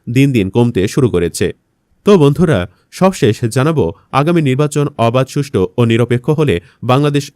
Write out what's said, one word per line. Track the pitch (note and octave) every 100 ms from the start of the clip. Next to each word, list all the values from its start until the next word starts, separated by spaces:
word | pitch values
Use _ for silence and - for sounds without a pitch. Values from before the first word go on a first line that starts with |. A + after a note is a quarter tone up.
| -
দিন | A#2+ C#3
দিন | B2 F#2+
কমতে | A#2+ A#2+ G2 G2
শুরু | - A#2+
করেছে। | F2 E2+ - F2+ - _ _ _ _ G3
তো | G3
বন্ধুরা, | C#3+ C#3+ F3+ G#2+ F2 _ _
সবশেষ | - F#3+ F#3 A#2+ - A#2 C3
জানাবো | C#3+ D3+ E2 - -
আগামী | C3 D3 F3
নির্বাচন | C#3+ C3 D3+ D3 C#3+ -
অবাধ, | A#2 B2+ C3
সুষ্ঠু | D3 C#3 G#2 F#2 -
ও |
নিরপেক্ষ | A#2 A2+ A#2 B2 -
হলে | D3+ D3 E2+ - -
বাংলাদেশ | A#2 C3 D3 C#3+ C#3